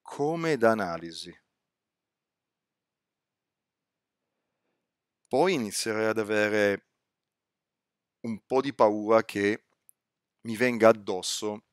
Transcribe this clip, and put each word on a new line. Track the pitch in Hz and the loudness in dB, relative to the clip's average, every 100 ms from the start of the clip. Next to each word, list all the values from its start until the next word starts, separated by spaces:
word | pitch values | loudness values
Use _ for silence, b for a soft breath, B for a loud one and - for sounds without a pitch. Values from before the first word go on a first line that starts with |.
come | - - 147 165 165 139 | -16 -6 -4 -2 -2 4
da | 113 | 4
analisi. | 110 92 82 85 82 87 85 _ _ _ _ _ _ _ _ _ _ _ _ _ _ _ _ _ _ _ _ _ _ _ _ _ _ _ _ _ _ _ _ _ _ _ _ _ _ _ | 4 -2 -6 -10 -14 -16 -20 _ _ _ _ _ _ _ _ _ _ _ _ _ _ _ _ _ _ _ _ _ _ _ _ _ _ _ _ _ _ _ _ _ _ _ _ _ _ _
Poi | 127 180 | 2 2
inizierei | 170 104 - 113 107 110 | 0 -4 -6 -4 -2 -2
ad | 107 | -2
avere | 104 107 104 107 101 98 _ _ _ _ _ _ _ _ _ _ _ _ _ _ | -2 0 0 2 0 0 _ _ _ _ _ _ _ _ _ _ _ _ _ _
un | 117 107 | -10 -10
po' | _ 131 | _ -2
di | 135 | -2
paura | 123 110 107 104 113 | 2 2 2 2 2
che | 110 104 101 110 _ _ _ _ _ _ _ _ | 2 -2 -2 -2 _ _ _ _ _ _ _ _
mi | 117 110 | -12 -2
venga | 123 117 110 | -2 6 6
addosso | 113 101 92 - - 107 107 _ | 6 -2 -6 -6 -6 -6 -8 _